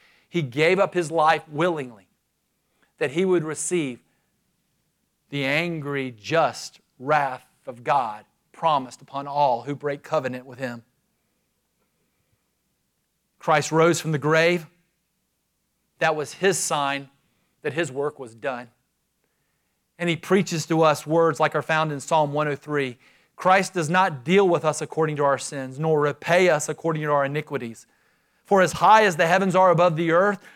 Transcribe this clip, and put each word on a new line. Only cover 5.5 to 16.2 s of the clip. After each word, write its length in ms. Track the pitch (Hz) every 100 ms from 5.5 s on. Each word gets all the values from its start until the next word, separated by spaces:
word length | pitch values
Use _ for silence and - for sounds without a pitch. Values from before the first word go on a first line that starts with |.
| 147 175 160 143 139 131
just 720 | 113 98 160 143 - - - _ -
wrath 480 | 127 151 135 127 _ _ -
of 180 | 120
God 400 | 123 143 117 107 104 _ _
promised 500 | - 165 143 127 -
upon 280 | - 139 143
all 340 | 143 139 120
who 140 | 123 143
break 260 | 143 147
covenant 420 | - 156 131 123
with 140 | 131 123
Him. 240 | 127 120 - _ _ _ _ _ _ _ _ _ _ _ _ _ _ _ _ _ _ _ _ _ _ _ _ _
Christ 320 | - 151 143
rose 300 | 156 160 175
from 100 | 160
the 80 | 151
grave. 480 | 147 160 170 175 156 _ _ _ _ _ _ _ _ _ _ _ _ -
That 160 | 160
was 180 | 151